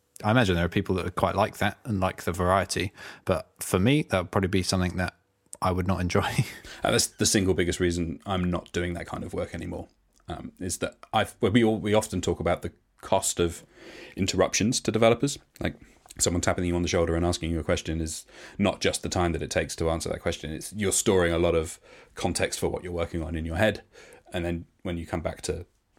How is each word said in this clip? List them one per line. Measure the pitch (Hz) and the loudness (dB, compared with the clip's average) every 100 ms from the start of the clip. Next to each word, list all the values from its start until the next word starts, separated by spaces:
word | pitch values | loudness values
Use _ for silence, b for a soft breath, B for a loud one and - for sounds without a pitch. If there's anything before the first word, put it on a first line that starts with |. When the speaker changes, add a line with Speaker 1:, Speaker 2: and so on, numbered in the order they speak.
| _ - | _ -4
Speaker 1:
I | 107 | 2
imagine | 117 104 87 | 4 4 2
there | 85 | 2
are | |
people | 104 95 92 | 0 0 -2
that | 87 | -2
are | |
quite | - 92 92 | -2 0 2
like | 104 - | 0 0
that | 101 - | -4 -4
and | - 101 | -6 -2
like | 92 - | -2 -2
the | - | -6
variety, | 87 90 95 90 - 107 - B B - | -2 2 2 2 -2 -4 -6 B B -2
but | 87 - - | -2 -2 -12
for | - 95 | 0 2
me, | 101 147 | 4 4
that | 151 95 | 2 -2
would | 87 | 0
probably | 107 92 | 0 2
be | 95 | 0
something | 92 95 90 87 | 0 0 0 0
that | 90 - _ _ _ - | -4 -6 _ _ _ -4
I | 92 | -2
would | 92 90 | 0 0
not | 92 | 0
enjoy. | 90 101 | 0 0
<laughs> | - - - - B B | 0 0 -4 -4 B B
Speaker 2:
Uh, | - | 0
that's | 113 - | 2 2
the | - 104 | 0 2
single | 110 95 | 4 4
biggest | 92 87 90 | 2 2 2
reason | 90 85 82 76 - | 0 0 -4 -6 -4
I'm | 95 90 | -2 0
not | 87 - | -2 -4
doing | - 87 | -6 -4
that | 85 85 | -6 -8
kind | - - | -10 -8
of | |
work | - 90 | -8 -8
anymore, | - 87 85 85 _ _ _ - | -8 -10 -10 -12 _ _ _ -12
um, | 82 - - | -12 -12 -10
is | 92 - | -8 -4
that | - - - | -6 -8 -2
I've, | 113 101 - | 0 0 0
well, | 110 | 2
we | 113 | 4
all, | 110 110 | 4 2
we | 104 | 2
often | 107 - 92 | 2 2 -2
talk | 87 85 | -2 0
about | 85 82 | 0 -2
the | 87 - _ _ | -4 -14 _ _
cost | - 95 - - | 0 0 0 0
of | 87 82 - B B B B B | 0 -2 -14 B B B B B
interruptions | 92 95 92 - 104 135 | -2 2 2 2 2 0
to | - | 0
developers. | 110 113 117 143 - _ - | 4 4 4 0 -4 _ -6
Like, | 87 - - B B - | -6 -6 -16 B B -2
someone | - 87 | 0 2
tapping | 90 87 90 | 2 2 2
you | 87 | 0
on | |
the | 87 | 2
shoulder | 92 82 82 | 2 2 2
and | 87 | 2
asking | 87 80 | 0 0
you | 82 | -2
a | |
question | 76 87 - 80 | 0 0 0 -4
is | 80 - - B B B | -4 -6 -14 B B B
not | 98 - | 0 2
just | 87 - | 0 -2
the | 85 | -2
time | 95 87 | 0 0
that | 82 | 0
it | 73 | -2
takes | - 80 - | -2 -2 -2
to | 82 | 0
answer | 82 - | 0 -2
that | - | -4
question. | 92 82 76 | -4 -6 -6
It's, | 78 - | -10 -10
you're | 101 98 | -2 0
storing | - - 95 87 | 2 4 4 4
a | 82 | 4
lot | 87 82 | 4 2
of | 80 - B B B - | 0 -8 B B B -6
context | 95 87 90 - | -4 -2 -2 -2
for | 85 | -4
what | - | -4
you're | 90 | -6
working | 87 85 87 | -4 -4 -4
on | 78 82 | -4 -4
in | 80 | -4
your | 82 | 0
head, | 107 98 - B B B - | 0 0 -8 B B B -10
and | 92 - | -4 -2
then | 170 - _ | -4 -6 _
when | 95 87 | -8 -6
you | 82 | -4
come | 87 | -4
back | 80 - | -4 -6
to, | - 82 87 _ _ | -6 -6 -6 _ _